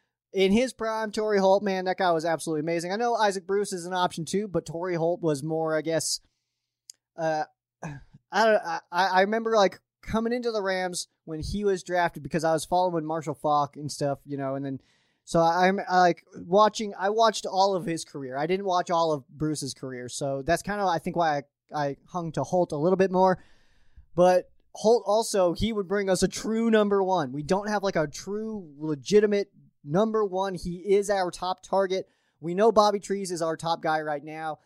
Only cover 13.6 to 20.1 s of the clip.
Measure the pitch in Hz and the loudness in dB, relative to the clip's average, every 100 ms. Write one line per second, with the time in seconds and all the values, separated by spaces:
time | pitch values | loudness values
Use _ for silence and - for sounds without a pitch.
13.6 | 143 147 147 - 143 135 143 139 135 139 | 0 -6 -10 -4 -4 -4 -8 -8 -6 -6
14.6 | 139 131 - _ _ _ - 170 165 175 | -6 -10 -14 _ _ _ -2 2 2 4
15.6 | 185 202 - 185 180 170 _ - 175 196 | 2 2 2 4 6 4 _ -18 2 6
16.6 | 214 214 208 190 190 214 226 196 - 185 | 6 2 -6 -4 0 4 2 2 -2 2
17.6 | 196 190 165 160 - 151 131 131 160 190 | 2 2 -2 -6 -8 -12 -8 -4 -2 -2
18.6 | 196 180 175 170 165 147 - 143 156 147 | 0 -2 0 0 2 -2 -6 -6 -4 -4
19.6 | 131 - 131 127 123 | -6 -10 -10 -10 -10